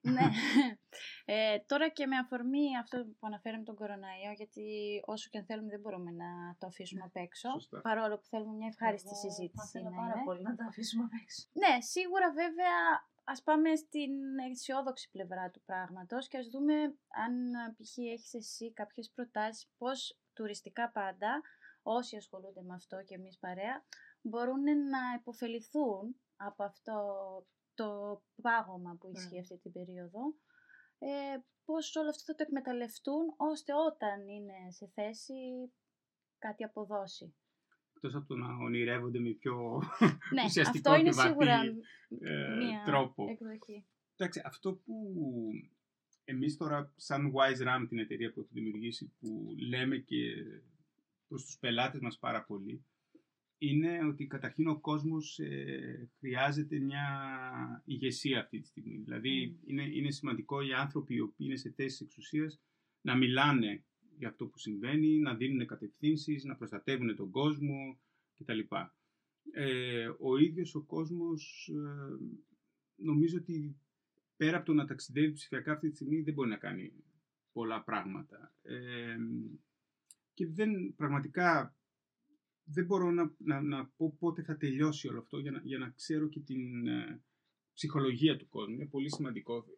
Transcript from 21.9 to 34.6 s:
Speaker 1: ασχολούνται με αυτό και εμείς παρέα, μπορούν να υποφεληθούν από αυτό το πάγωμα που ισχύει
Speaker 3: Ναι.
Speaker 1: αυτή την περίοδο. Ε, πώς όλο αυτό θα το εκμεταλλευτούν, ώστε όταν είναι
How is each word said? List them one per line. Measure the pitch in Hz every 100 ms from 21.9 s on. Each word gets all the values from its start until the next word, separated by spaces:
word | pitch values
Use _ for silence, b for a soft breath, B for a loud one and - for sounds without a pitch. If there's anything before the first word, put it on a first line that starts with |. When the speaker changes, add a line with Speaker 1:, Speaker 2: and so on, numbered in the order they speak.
| 233 240 214
Speaker 1:
ασχολούνται | - 190 190 190
με | 180
αυτό | 180 - 190 190
και | 185
εμείς | 190 185
παρέα, | 185 180 208 269 _ B B B
μπορούν | 240 226 247 269
να | 285 294 285 269 254 240
υποφεληθούν | 240 226 233 233 226 302 269 190 220 254 _ _
από | 202 -
αυτό | 202 196 - 214 202 196 196 190 185 _ _
το | - 214 202 202 202 _ -
πάγωμα | 240 175 170 185 175 175
που | 190 185
ισχύει | 180
Speaker 3:
Ναι. | 180
Speaker 1:
αυτή | 180 180
την | -
περίοδο. | 180 180 180 175 196 277 302 b b b b b _
Ε, | 277 277 277 269 - _ -
πώς | 320 311 311
όλο | 302
αυτό | 302
θα | - 311
το | 302
εκμεταλλευτούν, | 277 254 240 233 - - 294 330 302
ώστε | 302 302 -
όταν | 285 320 311 208 202 196
είναι | 208 202 190